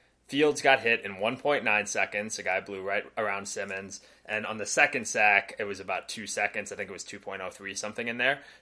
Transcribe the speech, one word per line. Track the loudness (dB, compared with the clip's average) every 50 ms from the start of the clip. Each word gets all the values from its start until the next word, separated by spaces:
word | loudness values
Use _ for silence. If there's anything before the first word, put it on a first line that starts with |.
| _ _ _ _ _ -4
Fields | 0 4 4 4 4 4
got | 6 6 6 6
hit | 6 4 2 2 0
in | -4 -4 0
one | 0 0 0
point | 0 2 2 2 2 4
nine | 2 2 2 2
seconds. | 0 0 0 0 0 0 -2 -4 -4 -6 -6
A | -2
guy | 0 0 0
blew | -2 -4 -8 -6
right | -4 -2 -2 -2 -2 -4 -4 -2
around | -2 -2 -2 -4 -6 -8
Simmons. | -8 -8 -6 -6 -6 -8 -8 -10 -12 -16 -18 -20 -20 _ -8
And | -4 -4 -2 -2
on | -4 -4 -4
the | -4
second | -2 2 4 4 4 4 0 -4 -2
sack, | 2 4 6 6 6 6 4 2 -4 -6
it | -6
was | -4 -6 -6
about | -6 -4 -4 -4 -4 -6
two | -10 -10 -8
seconds. | -6 -2 -2 -2 -2 -2 -4 -8 -6
I | -6
think | -8 -8 -8
it | -10
was | -12 -12
two | -12 -14 -12
point | -10 -10 -8 -6
oh | -6 -8
three, | -10 -10 -10 -10 -8
something | -6 -8 -6 -6 -6 -6 -4
in | -2 0
there. | 0 0 0 0 -4 -14 -20 -18